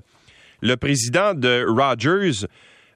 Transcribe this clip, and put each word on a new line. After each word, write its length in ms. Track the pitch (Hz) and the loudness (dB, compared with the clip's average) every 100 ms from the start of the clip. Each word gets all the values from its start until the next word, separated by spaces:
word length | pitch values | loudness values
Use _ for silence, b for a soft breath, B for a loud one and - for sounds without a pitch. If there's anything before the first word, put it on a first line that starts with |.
| - b b b b b | -6 b b b b b
le 160 | 110 127 | -2 -2
président 560 | 143 139 117 165 208 | 0 -2 0 0 0
de 320 | 160 123 123 107 | 2 2 2 2
Rogers, 800 | 113 139 117 147 190 185 98 104 b b b b | 2 2 0 0 0 0 -4 -8 b b b b